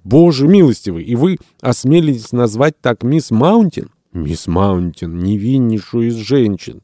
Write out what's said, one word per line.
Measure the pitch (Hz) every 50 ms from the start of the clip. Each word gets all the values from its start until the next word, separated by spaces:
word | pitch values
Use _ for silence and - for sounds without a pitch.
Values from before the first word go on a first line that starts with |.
| -
«Боже | 95 113 156 170 175 151 131 139
милостивый, | 156 196 202 175 135 113 - - 101 85 82 80
и | - 120
вы | 117 143 190 185 - _ _ _ _
осмелились | - 127 120 - - 131 156 175 160 151 135 117 110 - -
назвать | 120 123 113 101 113 139 160 - _
так | - 123 117 - -
мисс | 123 147 160 - -
Маунтин?» | 113 110 135 175 214 233 214 175 - - - - _ _ _ _ -
«Мисс | 90 78 73 80 80 - 92
Маунтин, | 82 90 98 101 95 90 90 87 80 - 90 82 82 87
невиннейшую | 90 98 107 101 101 120 135 135 123 113 110 104 - - - 120 117 117
из | 120
женщин». | 113 104 101 135 139 120 104 98 90 - - - -